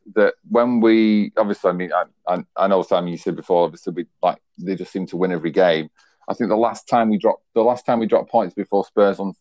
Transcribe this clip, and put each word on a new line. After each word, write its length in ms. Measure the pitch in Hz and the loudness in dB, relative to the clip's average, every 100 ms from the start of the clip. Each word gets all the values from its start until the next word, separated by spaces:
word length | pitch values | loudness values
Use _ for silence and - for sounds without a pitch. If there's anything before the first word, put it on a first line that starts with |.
| - | -6
that 220 | 107 101 - - | 0 0 0 -2
when 320 | 117 120 120 | 0 2 2
we, 520 | 113 113 110 107 101 - | 4 4 4 2 0 -2
obviously, 320 | 104 101 92 | -2 -2 -2
I 60 | |
mean, 180 | 90 90 | -2 -4
I, 120 | 85 - _ - | -4 -4 _ -6
I, 180 | 90 - - | -6 -6 -4
I 100 | 98 | 0
know, 140 | 95 | 0
Sam, 260 | 87 92 87 | 2 -2 -2
you 100 | 85 | -6
said 180 | 98 80 | -6 -8
before, 280 | - 87 | -2 0
obviously, 280 | 85 78 - | 0 -4 -10
we, 140 | 85 82 _ | -10 -12 _
like, 180 | 90 - _ - | -4 -4 _ -12
they 180 | 87 | -8
just 160 | 90 90 | -8 -8
seem 140 | 98 92 | -8 -8
to 100 | 87 | -4
win 140 | 92 | -2
every 180 | 87 80 | -2 -4
game. 400 | - 90 80 76 _ _ _ - | 2 2 2 -4 _ _ _ -10
I 60 | |
think 160 | - 110 | -4 -2
the 80 | 107 | 0
last 320 | 117 107 - | 0 -4 -2
time 220 | 123 110 | 0 2
we 80 | 107 | 2
dropped, 260 | 110 - _ | 0 -2 _
the 100 | 113 | 0
last 220 | 113 123 | 0 0
time 140 | - 117 | -2 -2
we 80 | 110 | 0
dropped 240 | 113 - | 0 0
points 240 | 117 92 | -2 -2
before 320 | - 95 101 - | -6 -4 -4 -2
Spurs 320 | - 101 95 | 2 2 2
on, 160 | 98 - | -8 -6